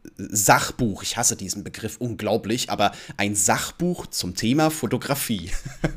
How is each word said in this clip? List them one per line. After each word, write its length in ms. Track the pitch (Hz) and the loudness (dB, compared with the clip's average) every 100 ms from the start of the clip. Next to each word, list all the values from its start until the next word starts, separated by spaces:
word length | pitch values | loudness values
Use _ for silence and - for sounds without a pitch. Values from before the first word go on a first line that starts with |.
| - - | -20 -12
Sachbuch. 840 | 98 101 101 131 - - 120 90 | -4 2 6 6 4 0 0 0
Ich 140 | - - | -4 0
hasse 180 | 120 113 | 0 0
diesen 280 | 92 104 | -6 -8
Begriff 340 | 90 - 110 - | -8 -8 -8 -4
unglaublich, 720 | 120 110 104 110 101 117 - | -6 -2 0 0 0 -2 -2
aber 200 | 104 101 - - - | 2 2 0 -12 -2
ein 180 | 101 104 | 0 2
Sachbuch 720 | - 113 - - 175 175 - | 2 2 0 -2 -2 -2 -4
zum 280 | - 90 90 | -6 -4 -2
Thema 360 | 110 143 156 | 2 4 4
Fotografie. 800 | 156 113 120 - 139 - 104 85 - - - - | 2 -2 -2 -2 -2 -2 -4 -2 -4 -4 -4 -2